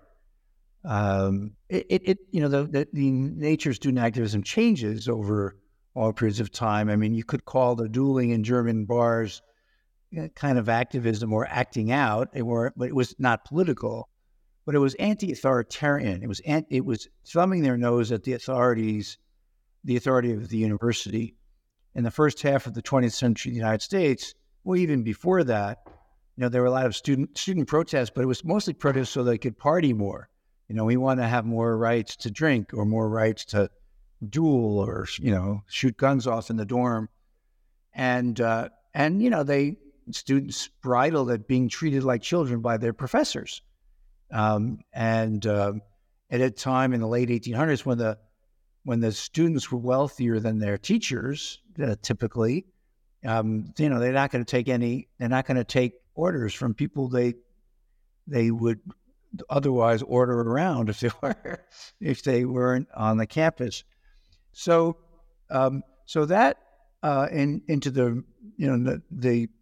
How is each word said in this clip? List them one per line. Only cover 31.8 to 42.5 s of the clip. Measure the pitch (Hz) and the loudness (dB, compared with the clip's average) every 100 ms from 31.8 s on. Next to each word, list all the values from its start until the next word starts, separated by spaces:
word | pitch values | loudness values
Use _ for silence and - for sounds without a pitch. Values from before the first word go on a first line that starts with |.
| 117 117 107 - | 2 0 -2 -8
to | 117 | -10
drink | 104 156 123 101 | 0 2 2 0
or | 113 104 | -2 0
more | 110 110 | 0 0
rights | 110 110 107 - | 2 0 0 -2
to | 107 98 - _ _ _ _ 107 | 0 0 -4 _ _ _ _ -6
duel | 143 160 135 110 104 | 0 2 4 2 0
or, | 101 107 107 - | -2 -4 -8 -4
you | 131 | 0
know, | 98 95 101 - | 0 0 -4 -6
shoot | - 131 113 | -2 -2 2
guns | 139 135 120 | 2 2 0
off | 113 - | -2 -4
in | 113 | -6
the | 104 | -2
dorm." | 123 123 113 110 _ _ _ _ _ _ _ _ | 0 0 -2 -6 _ _ _ _ _ _ _ _
And, | - 127 127 123 117 | -4 0 0 0 0
uh, | 113 113 120 - _ | 0 0 -4 -12 _
and, | 151 151 190 | -2 0 2
you | 247 | 2
know, | 196 | 0
they, | 143 143 143 - - _ - | 2 2 0 -4 -14 _ -14
students | - - 135 139 - - _ | -10 0 0 0 -8 -12 _
bridled | 131 123 143 160 123 | 0 2 2 2 0
at | 117 107 | -2 0
being | 127 123 | 0 0
treated | - 160 139 | -2 -2 0
like | 131 123 | 0 0
children | - 175 143 | 0 0 0